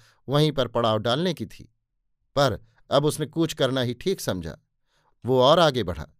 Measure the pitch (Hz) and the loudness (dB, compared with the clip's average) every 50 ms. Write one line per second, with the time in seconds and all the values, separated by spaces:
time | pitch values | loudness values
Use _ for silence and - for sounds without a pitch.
0 | - _ _ _ _ - 139 147 156 156 147 139 123 113 - 120 117 110 110 107 | -12 _ _ _ _ -2 0 2 2 2 2 -2 -2 -2 0 0 2 2 2 0
1 | 104 117 120 151 180 190 156 - 110 - - - - - _ _ _ _ _ _ | 0 -2 -2 0 -2 -2 -4 -6 -8 -12 -12 -16 -20 -20 _ _ _ _ _ _
2 | _ _ _ _ _ _ - 139 143 127 95 - - _ _ _ _ - - 139 | _ _ _ _ _ _ 0 0 2 2 0 -4 -8 _ _ _ _ 0 0 2
3 | 147 151 143 147 151 147 - 165 165 151 - - 139 123 131 131 123 123 117 - | 2 0 -2 -4 -6 -6 -4 -2 -4 -2 -2 -2 -2 0 0 -2 -2 -2 -4 -6
4 | - 185 190 - - - 101 90 80 80 - - _ _ _ _ _ _ _ _ | -6 -6 -6 -4 -4 -6 -6 -6 -8 -10 -12 -14 _ _ _ _ _ _ _ _
5 | _ _ _ _ - 113 131 127 123 139 160 180 165 151 127 120 98 87 85 78 | _ _ _ _ -4 0 2 4 6 6 6 6 4 2 2 -2 -4 -6 -8 -10
6 | 71 - _ | -12 -16 _